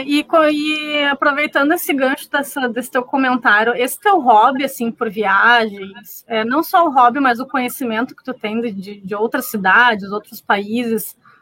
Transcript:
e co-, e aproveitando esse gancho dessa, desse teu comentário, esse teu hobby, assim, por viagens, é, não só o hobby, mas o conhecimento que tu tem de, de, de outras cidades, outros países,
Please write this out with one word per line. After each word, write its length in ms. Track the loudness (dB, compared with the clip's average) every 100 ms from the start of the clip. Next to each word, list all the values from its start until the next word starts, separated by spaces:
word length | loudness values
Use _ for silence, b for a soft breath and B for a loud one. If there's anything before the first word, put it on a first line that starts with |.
| 0
e 180 | -2
co-, 240 | 2 2 2
e 560 | 2 -2 -4 -4 -2
aproveitando 680 | -2 0 0 0 -2 0 2
esse 200 | 0 -2
gancho 380 | 0 0 -2 -4
dessa, 360 | -4 -4 -4 -4
desse 200 | -4 -4
teu 120 | -4
comentário, 720 | -2 0 0 0 2 4 2
esse 260 | 0 -4 -2
teu 180 | 2 2
hobby, 460 | 6 6 6 2
assim, 260 | -4 -4 -6
por 200 | -4 -6
viagens, 1120 | -2 0 4 4 4 2 -6 -14 -16 -20 -20 -6
é, 160 | -4
não 200 | -2 -2
só 240 | 0 2 4
o 40 |
hobby, 300 | 4 4 4
mas 180 | 0 0
o 80 | -4
conhecimento 720 | -4 -4 -6 -6 -4 -6 -8
que 80 |
tu 80 | -12
tem 300 | -10 -6 -6
de, 100 | -6
de, 280 | -8 -12 -14
de 120 | -10
outras 300 | -4 -2 -4
cidades, 680 | -6 -2 2 4 4 2 -4
outros 300 | -10 -10 -8
países, 760 | -2 -2 -2 -4 -2 -4 -6 -16 b b